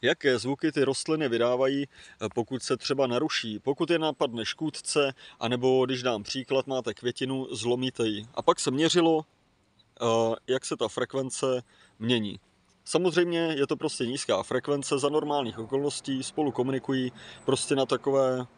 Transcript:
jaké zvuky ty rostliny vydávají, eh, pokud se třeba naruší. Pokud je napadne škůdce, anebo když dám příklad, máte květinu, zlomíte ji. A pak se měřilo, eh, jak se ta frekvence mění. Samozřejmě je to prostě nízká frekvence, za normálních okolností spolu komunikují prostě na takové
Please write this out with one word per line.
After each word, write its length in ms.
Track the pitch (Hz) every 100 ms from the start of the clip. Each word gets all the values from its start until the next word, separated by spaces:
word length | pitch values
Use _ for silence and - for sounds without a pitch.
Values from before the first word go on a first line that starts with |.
jaké 360 | 120 - 143 123
zvuky 340 | 117 - 160
ty 120 | 151
rostliny 440 | 131 135 - 156 147
vydávají, 540 | 113 117 123 135 139 139
eh, 420 | - - - 110
pokud 280 | 120 113 127
se 140 | - 131
třeba 300 | - 135 135
naruší. 520 | 120 156 - 117 107
Pokud 320 | - 143 160
je 80 | 170
napadne 460 | 156 143 143 117
škůdce, 720 | 110 - 160 - - 156 139 127 - -
anebo 460 | 113 123 127 131 127
když 160 | 127
dám 200 | 127 110
příklad, 440 | 98 135 127 135 127
máte 280 | 131 120
květinu, 520 | 104 120 - 131 135 131
zlomíte 580 | 113 113 123 131 - 113
ji. 180 | 104 110
A 80 | -
pak 180 | - -
se 100 | -
měřilo, 540 | 131 160 170 165 160 156 _ _ _ _ _ _ -
eh, 340 | 117 113 113 113 -
jak 180 | 131
se 120 | - 156
ta 120 | 110
frekvence 760 | - 120 131 131 - 135 127 - _ - _
mění. 420 | 113 123 104 98 _ _ _ _
Samozřejmě 540 | - 165 180 160 175 170
je 280 | 165 151 139
to 100 | 151
prostě 300 | 156 - 117
nízká 360 | 135 - 98
frekvence, 560 | 104 131 131 143 139 143
za 100 | 143
normálních 500 | 151 151 147 123 110
okolností 640 | 113 135 143 - - 131
spolu 300 | 127 - 151
komunikují 600 | 123 127 135 - 135 127 - - -
prostě 300 | - 135 -
na 120 | 139 131
takové 600 | 127 - 135 131 127 123